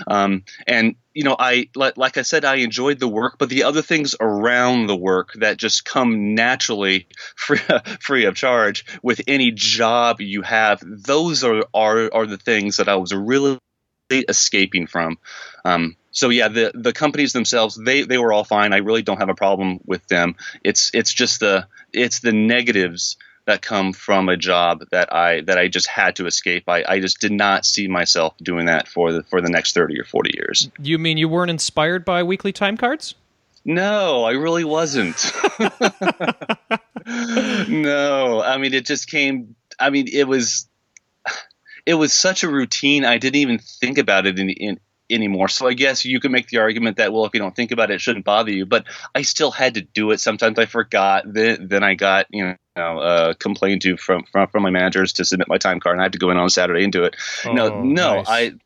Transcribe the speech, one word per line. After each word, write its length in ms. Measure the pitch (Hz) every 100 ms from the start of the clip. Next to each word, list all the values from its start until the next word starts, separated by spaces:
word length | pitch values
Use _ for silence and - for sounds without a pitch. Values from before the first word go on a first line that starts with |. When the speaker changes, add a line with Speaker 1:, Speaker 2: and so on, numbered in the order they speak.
| -
Speaker 1:
Um, 380 | 101 98 95 95 - -
and, 300 | 120 113 - _
you 120 | 151
know, 120 | 143 131
I, 300 | 127 123 - 135
li-, 160 | 135 -
like 200 | 131 -
I 60 |
said, 240 | 127 160 143
I 100 | 135
enjoyed 420 | 120 110 135 139
the 100 | 127
work, 280 | 107 117 -
but 120 | 135
the 140 | 127
other 180 | 131 151
things 320 | 156 165 143 -
around 680 | 110 104 113 123 123 123 107
the 100 | 98
work 380 | 92 92 90
that 240 | 110 110 98
just 260 | 113 -
come 500 | - 139 123 110 104
naturally 720 | 107 117 127 - 107 98 92 - -
<laughs> 140 | - -
free, 240 | - 147 - 139 - -
free 240 | - 135
of 100 | 104
charge 520 | 90 135 123 107 101 - -
with 180 | 123 113 -
any 240 | 139 123
job 720 | 110 - 110 113 120 117 113
you 180 | 104 101
have, 380 | 92 113 110 101
those 600 | 82 104 101 143 170 151
are, 200 | 127 110 107
are, 340 | 107 110 110 113
are 120 | 110 110
the 120 | 98
things 400 | - 110 101 104
that 100 | 101
I 80 | 101
was 160 | 90
really 460 | 98 104 135 139 131 _ _ _ _ _
escaping 760 | 131 - - - 104 95 92 82
from. 320 | 90 82 82 - - - -
Um, 320 | 90 87 82 - _
so 180 | - 131
yeah, 200 | 120 110
the, 240 | 110 110
the 180 | 120 120
companies 400 | 113 151 143 139
themselves, 420 | 123 110 120 110
they, 280 | 110 113 135
they 160 | 113 127
were 140 | 117
all 100 | 104
fine. 300 | 104 104 104
I 40 | 101
really 220 | 101 113
don't 160 | 107 95
have 140 | 98
a 40 |
problem 460 | 95 98 98 95 92 -
with 200 | 92 -
them. 260 | 90 87 87 - -
It's, 280 | - - -
it's 200 | 113 110
just 260 | - 120 -
the, 260 | 107 95 92 - -
it's 260 | - 120 -
the 120 | 117
negatives 840 | 107 110 120 120 104 90 87 - - - _ -
that 160 | 101
come 320 | - 107 95
from 340 | 92 - 98 95
a 80 | 90
job 480 | 90 87 87 80 -
that 200 | 90 87
I, 260 | 82 85 80
that 160 | 80 92
I 120 | 90
just 180 | 90 -
had 280 | - 92 -
to 100 | 87
escape. 380 | - - 87 -
I, 160 | 87 -
I 140 | 95
just 200 | 92 -
did 120 | 104
not 320 | 104 104 98
see 240 | - - 98
myself 460 | 90 85 87 80 -
doing 240 | 85 87 85
that 200 | 82 -
for 260 | - 85
the, 100 | 82
for 180 | - 92
the 80 | 87
next 240 | 85 -
thirty 260 | - 80 71
or 60 |
forty 280 | - - -
years. 360 | - 50 - 135 -
Speaker 2:
You 200 | 143 160
mean 180 | 165 156
you 140 | 160
weren't 200 | 170 175
inspired 540 | 165 - - 156 180
by 180 | 170 175
weekly 300 | 175 190 196
time 240 | 190 202 220
cards? 380 | 247 311 - - _ _ _ _
Speaker 1:
No, 600 | - 170 196 208 185 131
I 80 | 113
really 320 | 127 160 170
wasn't. 680 | 160 156 165 139 92 - - - 381 -
<laughs> 140 | 220 - 220 - 190 - 185 - - 220 _ 226 - - 233 240 240 233 - 233 -
No, 720 | 156 147 143 143 139 131 110
I 160 | 110 131
mean, 160 | 135
it 120 | 131 123
just 240 | 139 -
came, 460 | 156 139 135 110 113 _ -
I 120 | 135
mean, 160 | 139 127
it 140 | 139 135
was, 400 | 131 113 - - _ _ _ _ _ - - - _ _ -
it 100 | -
was 180 | 165 151
such 320 | - 185 190
a 40 | 180
routine. 560 | 139 120 - 143 143
I 140 | 127 117
didn't 180 | 131 143
even 220 | 139 113
think 400 | - - 123 139
about 280 | 113 98 95
it 120 | 92
in, 120 | 95
in, 300 | - 101 92 _ _ _
anymore. 380 | 117 107 95 95
So 180 | - 127
I 80 |
guess 300 | 123 135 127
you 160 | 127 127
could 100 | 135
make 180 | 127 120
the 100 | 120
argument 400 | 110 113 113 101
that, 140 | 107
well, 120 | 110
if 100 | 107
you 60 | 113
don't 140 | 98 -
think 160 | 117
about 180 | 117 107
it, 40 |
it 60 | 98
shouldn't 240 | - 117
bother 280 | 95 104 110
you. 140 | 98 95
But 180 | 113 - - -
I 80 | 135
still 280 | 139 - 147
had 240 | - 127
to 60 | 113
do 320 | 90 - 107
it. 80 | 107
Sometimes 380 | - 107 113 110
I 80 | 113
forgot. 580 | 117 110 104 98 98 104
Then, 400 | 104 113 110 92
then 140 | 98
I 120 | 101
got, 320 | 92 98 95 95
you 240 | 104 92 92 _ -
know, 220 | 85 82
uh, 360 | 82 85 82
complained 480 | 82 - 101 95 98
to 140 | 92 87
from, 280 | - 107 95
from, 160 | 98 95
from 140 | 104
my 80 | 98
managers 440 | 92 92 92 92
to 100 | -
submit 240 | 90 92 -
my 100 | 95
time 220 | 98 90
card, 140 | 87
and 60 | 87
I 40 |
had 80 | 92
to 60 | 92
go 120 | 92
in 60 | 87
on 120 | 90
Saturday 340 | 92 90 87
and 80 | 101
do 120 | 92
it. 120 | 87 - - -
No, 280 | 120 120 110
Speaker 2:
Oh, 100 | 104
Speaker 1:
no, 340 | 127 156 170 98
Speaker 2:
nice. 100 | 98
Speaker 1:
I, 240 | 113 117 -